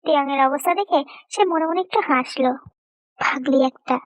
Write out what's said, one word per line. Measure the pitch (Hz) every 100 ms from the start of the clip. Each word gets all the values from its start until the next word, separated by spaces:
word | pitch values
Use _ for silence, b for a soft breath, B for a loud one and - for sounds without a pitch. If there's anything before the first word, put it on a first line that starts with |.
| 330
তিয়াংয়ের | 302 277 277 262
অবস্থা | 294 359
দেখে | 349 403 320 277 B B
সে | - 381
মনে | 320 320
মনে | 339
একটু | 370 427
হাসলো। | 381 262 254 - 254 262 - _ _ _ _ _
"পাগলি | - 262 262 269
একটা।" | 262 - - 254